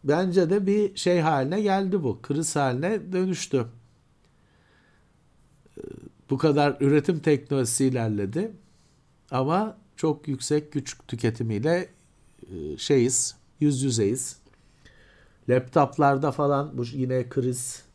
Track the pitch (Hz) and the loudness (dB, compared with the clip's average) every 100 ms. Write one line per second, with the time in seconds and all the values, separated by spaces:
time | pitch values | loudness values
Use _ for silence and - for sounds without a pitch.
0 | 139 151 185 180 170 196 190 208 208 196 | 2 2 2 2 2 2 2 2 0 0
1 | 185 175 160 147 135 190 208 190 190 190 | 0 2 2 2 0 0 0 0 0 0
2 | 139 101 - 143 160 151 139 123 170 214 | -2 -4 -4 -2 -2 0 0 0 -2 -4
3 | 202 185 185 175 - 135 117 - _ _ | -4 -2 -2 -2 -2 -2 -2 -10 _ _
4 | _ _ _ _ _ _ _ _ _ _ | _ _ _ _ _ _ _ _ _ _
5 | _ _ _ _ _ _ _ - - - | _ _ _ _ _ _ _ -18 -16 -16
6 | - _ _ 135 156 143 143 135 143 151 | -20 _ _ 0 2 4 2 2 2 4
7 | 147 160 156 143 - 139 120 - 135 127 | 2 0 2 0 0 -2 0 2 0 2
8 | 113 104 98 135 220 196 _ _ _ _ | -2 -2 -2 -4 -6 -8 _ _ _ _
9 | _ _ _ 127 135 175 220 - _ - | _ _ _ -2 0 0 -2 -8 _ -2
10 | 160 151 - 131 - 147 151 143 131 - | -2 -2 -4 -6 0 -2 -2 -8 -8 -14
11 | - 120 117 113 113 104 139 175 185 _ | -10 -2 -2 -2 -2 -2 0 0 -2 _
12 | _ _ _ _ - 90 76 71 - 139 | _ _ _ _ -16 -10 -8 -8 2 4
13 | 120 131 - - _ _ 147 135 135 113 | 4 2 -2 -8 _ _ 0 2 0 2
14 | 101 127 - - _ _ _ _ - _ | 0 0 -6 -12 _ _ _ _ -20 _
15 | - _ - _ - 127 127 165 139 - | -20 _ -20 _ 0 0 2 2 2 2
16 | 143 139 147 135 143 143 147 127 117 139 | 2 2 0 0 0 0 -2 -6 -8 -4
17 | 127 127 123 - 127 123 - - - | -2 -2 -2 -2 -2 -4 -8 -12 -18